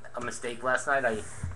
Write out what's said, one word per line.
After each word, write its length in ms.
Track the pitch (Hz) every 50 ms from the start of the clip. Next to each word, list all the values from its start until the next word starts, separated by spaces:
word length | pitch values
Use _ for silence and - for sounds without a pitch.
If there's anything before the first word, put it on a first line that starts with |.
| - - -
a 40 | 123 120
mistake 400 | 120 113 - - 120 120 113 127
last 240 | 131 127 120 -
night. 180 | 147 139 139 127
I 180 | 117 113 104 95 - - - - - -